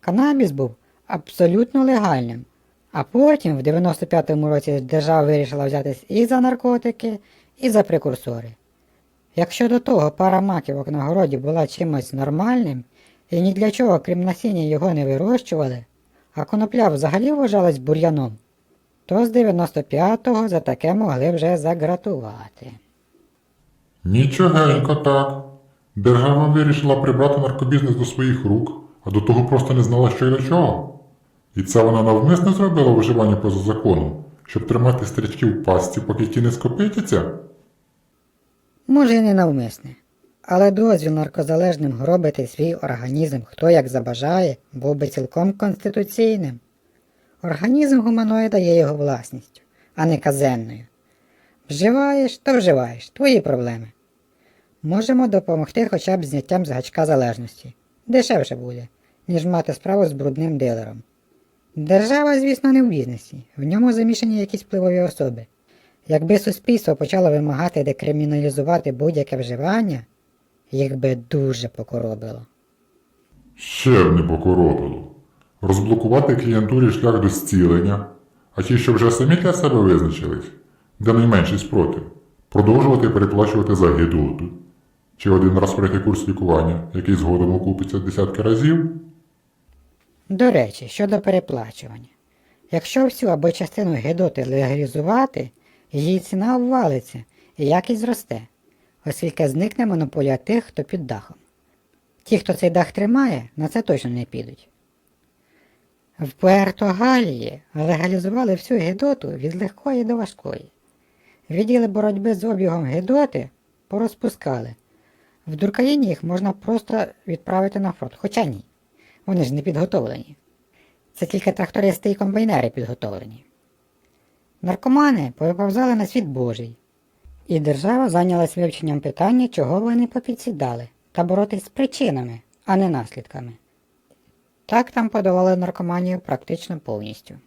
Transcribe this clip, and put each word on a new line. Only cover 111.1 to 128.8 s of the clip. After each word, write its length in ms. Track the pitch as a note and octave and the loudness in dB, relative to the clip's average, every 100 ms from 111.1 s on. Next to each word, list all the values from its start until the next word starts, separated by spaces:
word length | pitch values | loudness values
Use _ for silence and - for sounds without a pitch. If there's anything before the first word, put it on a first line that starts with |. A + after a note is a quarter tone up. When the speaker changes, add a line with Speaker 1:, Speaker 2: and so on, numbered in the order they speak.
| _ _ _ _ | _ _ _ _
Speaker 1:
Відділи 360 | D#3+ A3 B3 A3+ | -2 2 2 2
боротьби 480 | G3 G#3+ G3 G#3 | 0 -2 0 -2
з 100 | G3+ | -2
обігом 400 | G#3+ G3+ F#3 E3+ | -2 -2 0 -2
гидоти 640 | C#3+ D3 F#3 C4+ D4 C#3+ B2+ _ _ _ _ | -2 -4 0 0 2 -2 -10 _ _ _ _
порозпускали. 840 | G3+ A3+ - A#3+ - D3+ B2+ A#2 A2+ _ _ _ _ _ _ - | -4 -4 -4 -8 -6 -6 -6 -8 -16 _ _ _ _ _ _ -12
В 100 | D#3 | -4
Дуркаїні 500 | G3 G3+ B3+ D4 A3+ | -4 0 0 2 0
їх 180 | E3+ | -2
можна 280 | E3 F3+ G3 | -4 -4 -4
просто 520 | F#3+ - A3+ - A3+ - - - | -6 -4 -4 -2 -4 -4 -10 -10
відправити 540 | E3 - F#3 G3 G3+ | -10 -4 -2 -2 -2
на 120 | G3 | -6
фронт, 220 | - B2 - | -6 -12 -10
хоча 280 | G3+ A3 | -6 -2
ні, 200 | F#3 G#2 - _ _ _ _ _ - | -4 -6 -14 _ _ _ _ _ -4
вони 180 | F#3 | -2
ж 100 | B2+ | -2
не 80 | C#3+ | -2
підготовлені. 720 | E3 D3+ F3+ F#3 A#2 B2 A#2+ C#3+ _ _ _ _ _ _ _ | -4 -4 -2 -2 -4 -8 -16 -20 _ _ _ _ _ _ _
Це 120 | - F3 | -10 -6
тільки 260 | G3 F#3+ | -4 -4
трактористи 580 | F#3 F#3 - G3 - G#3 | -4 -4 0 0 0 -4
і 40 | |
комбайнери 560 | G3+ G3 G#3 A3 D#3+ A#2+ | -2 -2 0 0 0 -2
підготовлені. 720 | - A#2+ B2 A2 G2 G#2+ A2+ _ _ _ _ _ _ _ _ _ _ _ _ | -4 -10 -8 -10 -10 -14 -20 _ _ _ _ _ _ _ _ _ _ _ _
Наркомани 720 | F3+ F3+ C4 C4+ D4 A#3 C3+ - | -6 -4 2 4 4 2 -2 -4
повиповзали 580 | D#3+ F3 G3+ G#3 B3+ | -4 -2 -2 0 0
на 120 | A#3 G3+ | 0 -2
світ 180 | B3+ | -4
Божий. 520 | F3+ C3 B2 A2+ A#2 A2+ _ _ _ _ - - - | -4 -4 -4 -6 -12 -16 _ _ _ _ -20 -20 -4
І 140 | E3 | -2
держава 480 | D3+ C#3+ F3+ B3 B3+ | 0 0 0 0 2
зайнялась 480 | E3+ F3+ F3 E3 - | 2 2 2 0 0
вивченням 440 | F3 - | -4 -4